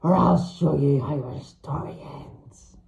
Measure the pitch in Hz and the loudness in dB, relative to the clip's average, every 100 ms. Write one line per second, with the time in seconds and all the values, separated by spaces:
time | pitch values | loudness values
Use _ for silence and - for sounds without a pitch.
0 | 165 185 180 180 - - 165 147 143 139 | 2 4 4 4 2 -2 0 2 4 2
1 | - 147 123 - - - - 143 - - | 0 -4 -6 -10 -14 -20 -8 -8 -8 -12
2 | - - - - - - - - | -16 -16 -18 -20 -20 -20 -20 -20